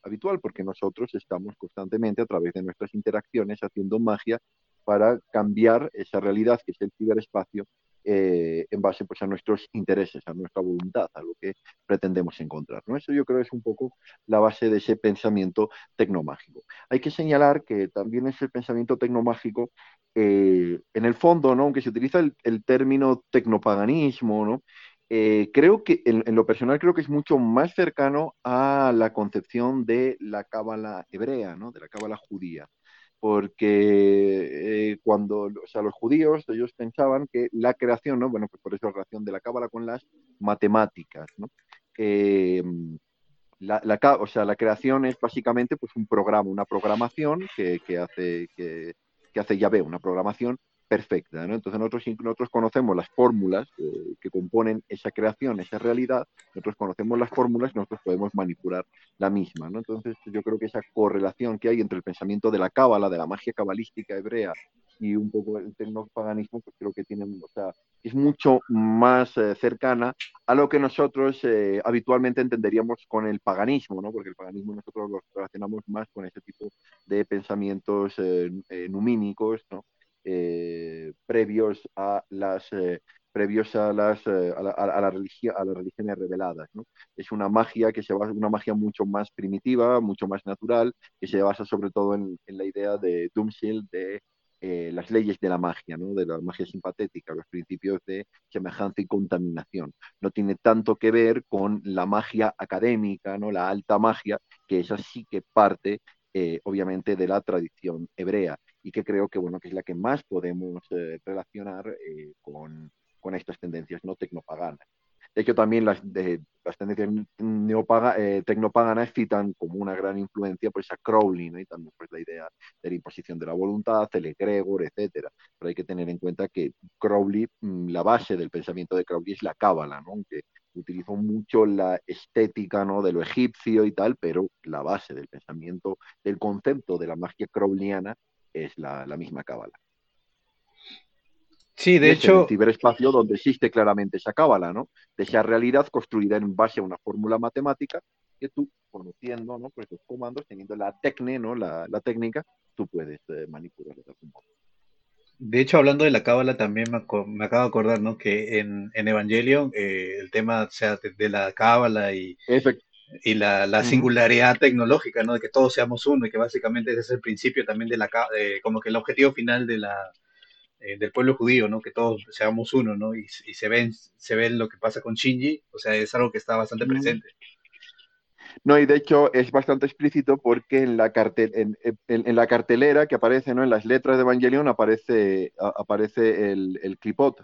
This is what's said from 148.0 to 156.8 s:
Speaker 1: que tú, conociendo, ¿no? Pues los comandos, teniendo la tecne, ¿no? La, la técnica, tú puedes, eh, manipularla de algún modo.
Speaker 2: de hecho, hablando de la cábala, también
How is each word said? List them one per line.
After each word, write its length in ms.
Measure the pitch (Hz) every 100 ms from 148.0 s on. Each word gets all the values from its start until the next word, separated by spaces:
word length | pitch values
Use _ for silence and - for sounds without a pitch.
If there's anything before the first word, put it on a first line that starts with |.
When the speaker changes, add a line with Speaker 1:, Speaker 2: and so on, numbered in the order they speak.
| - _ _ _
Speaker 1:
que 100 | 135
tú, 180 | - 139 _ _
conociendo, 720 | 101 92 - 123 117 113 120
¿no? 100 | 127
Pues 160 | - 143
los 100 | - -
comandos, 380 | 127 123 131 143
teniendo 280 | 98 98 104
la 200 | 101 -
tecne, 380 | 143 139 127 131
¿no? 160 | 113
La, 320 | 123 92 82 85
la 140 | 104
técnica, 420 | - 113 117 147 - _ _
tú 140 | - -
puedes, 320 | 87 76 73 -
eh, 180 | 78 76
manipularla 560 | 78 87 - 76 69
de 80 | 67
algún 200 | 67 76
modo. 140 | - _ _ _ _ _ _ _ _ _ _
Speaker 2:
de 200 | 113 120
hecho, 180 | 135 165
hablando 260 | 139 143
de 80 | 151
la 120 | 117
cábala, 340 | 117 123 131 123
también 320 | 104 107